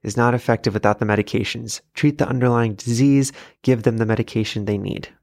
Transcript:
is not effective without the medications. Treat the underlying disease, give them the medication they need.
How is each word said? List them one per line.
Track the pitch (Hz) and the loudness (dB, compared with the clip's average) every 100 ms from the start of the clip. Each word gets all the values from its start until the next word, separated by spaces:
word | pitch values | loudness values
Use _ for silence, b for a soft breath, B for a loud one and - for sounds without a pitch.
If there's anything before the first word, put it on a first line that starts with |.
is | 104 110 | -4 2
not | 120 | 2
effective | 120 - 113 104 | 2 0 0 0
without | 104 104 104 | 0 0 2
the | 104 | 0
medications. | 104 104 - 107 117 113 - - | 0 0 -2 -4 -6 -10 -12 -12
Treat | - 151 147 | -2 0 0
the | - | -2
underlying | 127 123 120 113 | 2 2 2 0
disease, | 101 120 117 139 139 131 B B _ | -2 -4 2 4 4 0 B B _
give | - 123 | 0 2
them | 120 113 | 2 0
the | |
medication | 110 110 110 113 104 110 101 | 0 0 -2 -4 -4 -4 -4
they | 101 | -4
need. | 98 - - _ | -4 -8 -10 _